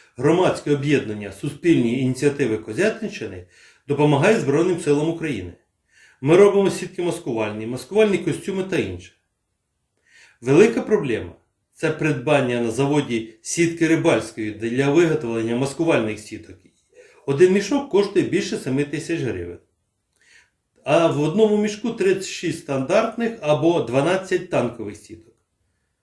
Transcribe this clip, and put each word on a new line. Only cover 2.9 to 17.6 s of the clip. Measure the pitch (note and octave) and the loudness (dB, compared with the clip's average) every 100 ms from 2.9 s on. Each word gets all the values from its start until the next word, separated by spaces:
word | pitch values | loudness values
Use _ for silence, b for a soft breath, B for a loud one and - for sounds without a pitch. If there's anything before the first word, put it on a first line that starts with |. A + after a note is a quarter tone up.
| - G#3+ - G#2+ F2+ - b b b - | -2 -8 -8 -10 -12 -18 b b b -6
допомагає | C#3 D3 C3+ F#3+ G#3+ | 2 4 4 4 2
Збройним | C3+ D3 F3+ F3 | 2 2 2 0
силам | D3+ C#3+ D#3+ | 0 0 0
України. | E3 D#3+ G#2+ F2 - _ _ _ b b b | -4 -6 -8 -10 -16 _ _ _ b b b
Ми | C3+ F3+ | 4 6
робимо | G3+ G3 F#3+ | 8 6 2
сітки | - F3 - | -2 -10 -6
маскувальні, | F3 - C#3+ A2 G#2+ G#2+ A2+ | -6 -6 -6 -4 -4 -6 -8
маскувальні | B2+ - G3+ G#3+ F3+ | -8 -2 2 2 2
костюми | D#3 A#2+ G3 F#3+ | -2 -6 -6 -6
та | F#3 D#3 | -4 -4
інше. | F#2+ F2+ - _ _ _ _ _ _ _ _ _ b b b b | -4 -8 -16 _ _ _ _ _ _ _ _ _ b b b b
Велика | A#2+ D3 A3+ A#3+ | 2 6 6 4
проблема — | - G3+ C#3 G#2 E2+ - _ _ _ | 0 0 0 -4 -6 -16 _ _ _
це | - D#3 | -6 -4
придбання | - D#3 C3 C#3 C#3 B2 A#2+ | -2 -2 -2 0 0 2 -2
на | A#2 | -2
заводі | A2+ C#3 D3 C3+ A2+ A2+ - | -2 0 0 0 -4 -6 -14
сітки | - E3 E3 - D#3+ | -10 -2 -2 0 0
рибальської | D#3 D#3+ A2+ - - G#2+ | 2 2 0 -2 -8 -8
для | G2+ A2+ B2 C#3+ | -6 -6 -2 2
виготовлення | D#3 E3+ D3 A#2 A2+ A2+ A#2+ | 4 4 0 -2 -4 -2 -2
маскувальних | C3+ - E3 C3+ A2 G#2+ | -4 -2 0 0 0 -6
сіток. | - G#2+ - - _ _ _ B B B - | -12 -16 -18 -20 _ _ _ B B B -4
Один | C#3 F#3 | 4 6
мішок | G3 | 4